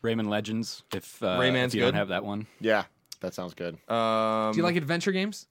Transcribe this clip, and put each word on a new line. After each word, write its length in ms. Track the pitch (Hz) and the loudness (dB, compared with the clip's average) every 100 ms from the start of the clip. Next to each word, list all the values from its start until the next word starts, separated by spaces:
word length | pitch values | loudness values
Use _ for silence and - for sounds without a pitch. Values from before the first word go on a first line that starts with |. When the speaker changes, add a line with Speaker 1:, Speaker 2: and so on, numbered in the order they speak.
Speaker 1:
Rayman 240 | 113 113 107 | 0 0 0
Legends, 520 | 104 107 110 113 - - | 0 -2 -4 -4 -10 -8
if, 280 | 98 - - | -8 -8 -4
uh, 160 | 104 90 | 0 2
Speaker 2:
Rayman's 300 | 127 127 127 | 2 2 2
Speaker 1:
if 80 | 113 | 2
you 60 | |
Speaker 2:
good. 40 | 120 | 2
Speaker 1:
don't 20 | |
have 140 | 104 101 | 2 0
that 180 | 90 107 | -2 -2
one. 220 | 104 104 - | -6 -8 -4
Speaker 3:
Yeah, 260 | 110 107 92 _ _ - | 2 2 2 _ _ -10
that 160 | 92 - | -8 -6
sounds 180 | 90 | -10
good. 220 | - 87 80 - | -6 -8 -8 -2
Speaker 2:
Um, 640 | 113 113 110 110 110 110 | 0 2 2 2 2 2
Speaker 4:
Do 60 | 110 | 2
you 60 | |
like 120 | 170 175 | 2 2
adventure 360 | 143 170 190 | 0 0 0
games? 340 | 185 196 202 - | 0 -2 -6 -16